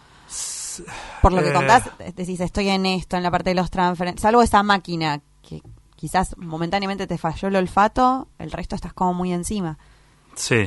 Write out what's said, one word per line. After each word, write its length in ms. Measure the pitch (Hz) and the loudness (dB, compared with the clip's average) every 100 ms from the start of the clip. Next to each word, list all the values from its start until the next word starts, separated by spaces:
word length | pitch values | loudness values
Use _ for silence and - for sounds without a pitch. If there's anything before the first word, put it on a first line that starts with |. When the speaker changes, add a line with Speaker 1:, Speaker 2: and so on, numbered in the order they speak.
| _ - - | _ -20 -14
Speaker 1:
S-, 560 | - - - - - - - - - | -10 -10 -10 -12 -12 -14 -14 -14 2
Speaker 2:
por 100 | 190 | 2
lo 100 | 180 | 4
que 80 | 147 | 2
Speaker 1:
eh. 20 | |
Speaker 2:
contás, 360 | 139 135 247 - - 175 175 | 2 6 4 4 -6 -14 -10
decís, 260 | 180 180 | -8 -4
"Estoy 260 | 175 - 196 | -4 -2 0
en 180 | 190 190 | 2 0
esto, 300 | 185 - 180 | -2 -4 -4
en 80 | |
la 80 | 180 | 0
parte 200 | 175 185 | 0 0
de 40 | 185 | 0
los 160 | 175 | 0
transferencias", 500 | 185 180 175 180 - | 0 0 0 -4 0
salvo 180 | 220 240 | 4 6
esa 200 | 226 202 | 6 4
máquina 600 | 208 196 170 170 160 147 - _ | 4 2 0 -2 -2 -2 -8 _
que 200 | - 156 - - _ _ | -18 -18 -16 -20 _ _
quizás 400 | 156 185 180 - | -2 0 0 -4
momentáneamente 720 | 170 160 170 196 196 196 190 | -8 -4 -2 -2 -2 -4 -6
te 100 | 170 | -4
falló 300 | 165 151 196 | -4 -4 0
el 80 | 196 | 0
olfato, 720 | 185 - 214 262 254 262 - - | 2 4 4 4 2 2 -4 -14
el 120 | 160 | -10
resto 240 | - 180 208 | -8 -8 -8
estás 160 | 180 | -8
como 220 | - 185 | -2 -2
muy 180 | 180 180 | 0 -2
encima. 460 | 175 170 214 170 151 - - _ _ _ - | -2 -4 -4 -4 -8 -16 -20 _ _ _ -10
Speaker 1:
Sí, 200 | - 120 | 0 2